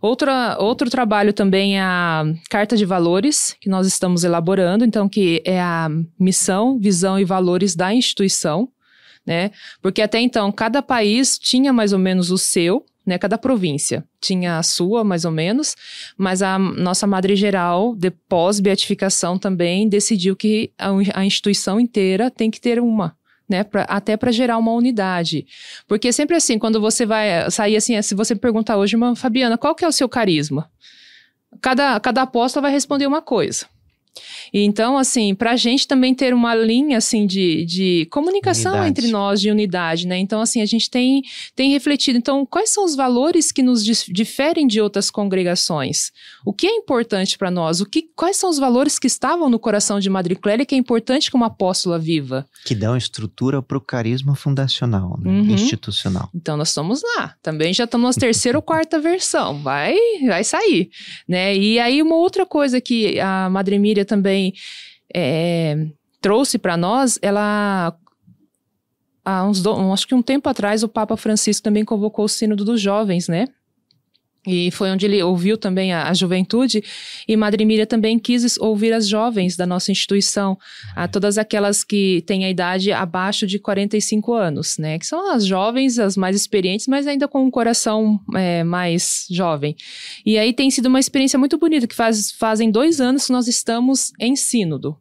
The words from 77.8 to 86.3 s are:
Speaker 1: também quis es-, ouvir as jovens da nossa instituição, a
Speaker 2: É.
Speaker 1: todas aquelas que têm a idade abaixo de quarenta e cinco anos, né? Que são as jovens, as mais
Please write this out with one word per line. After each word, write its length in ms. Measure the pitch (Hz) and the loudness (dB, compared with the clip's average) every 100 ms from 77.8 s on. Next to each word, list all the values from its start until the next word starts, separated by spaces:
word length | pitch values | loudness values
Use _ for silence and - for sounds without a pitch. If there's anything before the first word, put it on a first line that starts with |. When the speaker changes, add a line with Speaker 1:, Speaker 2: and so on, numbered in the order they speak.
Speaker 1:
também 340 | 220 233 220 226 | 2 0 2 0
quis 240 | 214 240 | 0 0
es-, 140 | 240 - | 0 0
ouvir 320 | 220 214 220 | -2 0 0
as 160 | 226 208 | 0 0
jovens 480 | 214 233 220 180 | 0 0 0 -2
da 120 | 175 180 | -2 -2
nossa 260 | 180 - | -2 -2
instituição, 640 | 196 - 202 196 - 196 190 - - 104 92 | -2 0 0 0 0 -2 -4 -8 -20 -16 -8
a 80 | |
Speaker 2:
É. 20 | 170 | -4
Speaker 1:
todas 300 | 196 202 208 | 0 0 0
aquelas 480 | 214 214 202 202 | -2 0 0 -2
que 400 | - 208 190 180 160 | -2 0 2 0 0
têm 200 | 190 190 | -2 -2
a 40 | |
idade 400 | 185 175 190 196 | -2 -2 0 0
abaixo 560 | 190 185 180 185 208 214 | -2 -2 -4 -4 -2 -4
de 120 | 202 | -4
quarenta 400 | 202 196 202 214 | -4 -2 -2 -2
e 20 | |
cinco 320 | - 214 208 | -2 -2 0
anos, 460 | 233 180 139 156 - | 0 0 -2 -6 -6
né? 200 | 156 156 | -6 -6
Que 80 | - | -6
são 240 | 311 392 | -6 -2
as 140 | 285 | 0
jovens, 540 | 196 185 202 240 269 240 | 0 0 0 0 0 2
as 180 | 202 196 | 0 0
mais 180 | 185 | 0